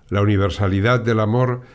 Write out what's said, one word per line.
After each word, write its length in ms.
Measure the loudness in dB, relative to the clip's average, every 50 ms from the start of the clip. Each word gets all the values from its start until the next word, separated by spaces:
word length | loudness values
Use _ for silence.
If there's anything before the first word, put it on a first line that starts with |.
| -10 -4
la 140 | -2 0
universalidad 800 | 2 2 2 2 0 0 -2 -2 -2 0 0 0 2 2 0 0
del 200 | 0 0 0 0
amor 420 | 0 0 0 0 0 -2 -4 -6 -10 -18